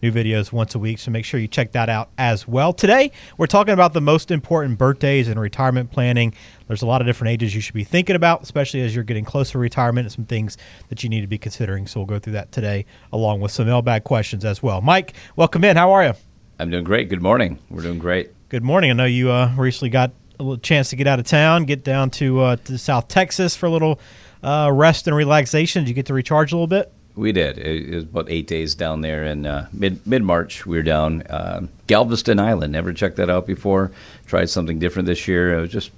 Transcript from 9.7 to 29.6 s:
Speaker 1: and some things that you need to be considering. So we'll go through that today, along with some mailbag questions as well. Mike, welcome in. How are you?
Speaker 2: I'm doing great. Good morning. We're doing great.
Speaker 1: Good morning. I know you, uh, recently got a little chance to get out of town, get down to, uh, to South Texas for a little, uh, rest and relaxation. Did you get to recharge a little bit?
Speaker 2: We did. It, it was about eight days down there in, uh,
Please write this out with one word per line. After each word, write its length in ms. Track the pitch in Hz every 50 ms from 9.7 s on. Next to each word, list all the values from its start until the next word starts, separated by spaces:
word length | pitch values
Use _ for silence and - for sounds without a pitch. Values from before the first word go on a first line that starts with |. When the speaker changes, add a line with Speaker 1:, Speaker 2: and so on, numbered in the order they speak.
| - - 127 120 120 123 123
Speaker 1:
and 80 | 104
some 140 | - - 113
things 320 | 107 120 110 107 104 - - - - - - - _
that 140 | - - -
you 60 | 117
need 120 | 110 113
to 60 | 104 95
be 100 | 107 110
considering. 500 | - 110 - - 120 101 95 98 98 98
So 140 | - -
we'll 60 | 98 95
go 120 | 104 101
through 140 | - 110 107
that 180 | 104 92 -
today, 340 | - - 110 104 101 101 104 - - - - - -
along 260 | 113 110 107 104 101
with 140 | 101 104 -
some 120 | - 120
mailbag 380 | 110 123 123 117 120 117 110 107
questions 400 | - - 113 107 - - 101 98
as 180 | 110 101 -
well. 200 | - 131 - 92
Mike, 320 | 95 139 175 190 185 - - - - - - -
welcome 260 | 170 160 - 170 175
in. 140 | 208 180 165
How 160 | 175 185 190
are 100 | 196 185
you? 100 | 143 110 - - - _ - _ - _ _
Speaker 2:
I'm 100 | 82 85
doing 140 | 85 87 87
great. 240 | 85 101 117 127 85
Good 140 | 98 90
morning. 380 | 87 92 110 123 117 87 87 - - _
We're 140 | - 82 82
doing 140 | 85 87 85
great. 340 | 82 87 90 92 87 - - _ - _
Speaker 1:
Good 140 | - 123 117
morning. 280 | 127 151 190 185 139
I 20 | 123
know 120 | 117 127
you, 260 | 127 123 123 127 127
uh, 220 | 123 123 127 123 123
recently 340 | 131 131 127 123 - - 123
got 220 | 113 127 127 127 - _ _ - _ _
a 60 | 139
little 140 | 131 135 120
chance 320 | - - 165 147 135 -
to 40 | -
get 100 | 123 139
out 140 | 139 139 123
of 60 | 120
town, 400 | - - 151 151 160 165 170 165
get 180 | 131 143 131 -
down 260 | 147 135 135 135 135
to, 280 | - - 147 135 131 131
uh, 160 | 131 127 123
to 220 | 120 - - 131 123
South 320 | - - 143 120 117 -
Texas 480 | - 196 185 170 - - 185 185 - -
for 80 | -
a 40 | 175
little, 300 | 165 165 160 156 156 - - - - - - - - -
uh, 280 | - - 143 151 151 147
rest 340 | 139 135 147 165 156 - -
and 80 | - 151
relaxation. 680 | 147 151 139 151 151 143 120 - 156 160 160 - 190 156
Did 60 | 123
you 60 | 120
get 100 | 131 135
to 80 | - 139
recharge 400 | 131 127 - 151 151 156 139 165
a 20 |
little 100 | 170 170
bit? 280 | 160 185 196 - - _ _ _ _ _
Speaker 2:
We 180 | - 107 107 104
did. 240 | 92 82 71 65 -
It, 320 | - 78 80 80 71 67
it 60 | 82
was 80 | 85 82
about 240 | 80 85 87 78 -
eight 180 | 82 82 76 -
days 260 | 82 80 80 78 76
down 280 | - 87 80 80 78
there 240 | 78 78 78 78 76
in, 200 | 76 76 73 73
uh, 220 | 73 73 71